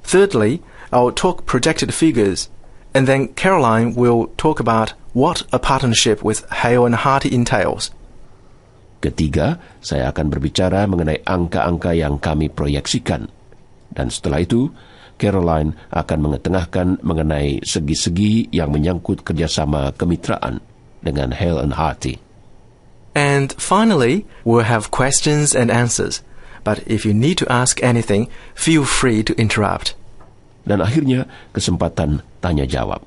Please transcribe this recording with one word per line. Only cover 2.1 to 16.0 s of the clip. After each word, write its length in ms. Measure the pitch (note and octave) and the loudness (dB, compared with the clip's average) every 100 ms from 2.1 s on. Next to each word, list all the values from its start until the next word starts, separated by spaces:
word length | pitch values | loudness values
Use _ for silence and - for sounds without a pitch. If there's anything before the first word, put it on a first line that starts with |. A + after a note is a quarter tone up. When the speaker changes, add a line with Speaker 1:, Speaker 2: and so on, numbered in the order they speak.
| A#2+ G2+ G#2+ - - - - - C3+ | 4 0 0 -8 -14 -20 -20 -4 0
Speaker 1:
and 80 | C3 | 2
then 240 | C3+ C3+ - | 2 0 0
Caroline 560 | F#3+ F#3 A#2+ A2+ A#2 | 2 4 4 4 2
will 400 | A#2+ A#2+ A#2 - - | 2 2 4 0 0
talk 160 | D#3 D#3 | -2 0
about 400 | A#2 A2+ A2 - - | 0 2 0 -4 -6
what 320 | B2 D#3 E3+ - | 0 2 0 -2
a 80 | B2+ | -2
partnership 640 | - C3+ B2+ A2 A#2+ G#2 - | 0 0 2 2 2 0 0
with 240 | G#2+ - | -4 -6
Hale 400 | - A#2+ B2 A#2+ | -2 2 4 4
and 80 | A#2 | 2
Harty 320 | C#3 C3+ C#3 | 2 0 2
entails. 640 | B2 A#2 A#2 D#2+ - - - - - - - - - - - - - | 0 0 0 0 -2 -8 -12 -20 -20 -20 -20 -20 -20 -20 -20 -20 -6
Speaker 2:
Ketiga, 560 | - - D#2 C#2 F2+ F3 - - | -6 -2 0 2 0 -2 -10 -18
saya 320 | - C#2+ B1+ | -6 -2 -2
akan 160 | C#2+ D2+ | -2 -2
berbicara 560 | C#2 D2+ - F#2 F#2+ G2+ | -2 -2 0 0 2 0
mengenai 400 | F2 D#2 D2+ - | 0 0 -2 -2
angka-angka 720 | F#2 E2+ F#2+ C2 E2+ F2+ E2 | -2 -2 0 0 0 0 0
yang 240 | D2 C#2+ | 0 -2
kami 320 | E2+ D#2 D#2 | -2 0 -2
proyeksikan. 800 | - D2 C#2+ - B2 A2+ D2+ - - - - - - - | -2 -2 -2 -2 -4 -4 -6 -8 -16 -20 -20 -20 -20 -14
Dan 240 | - B1 | -6 -6
setelah 320 | - F2 D#2 F2 | -4 -2 -2 0
itu, 240 | A#2 C#3+ - - - - - | 0 0 -6 -20 -20 -20 -4
Caroline 560 | G2+ F#2+ E2+ D#2+ D#2 D#2 - | 0 2 2 0 0 -4 -6
akan 300 | E2 | -6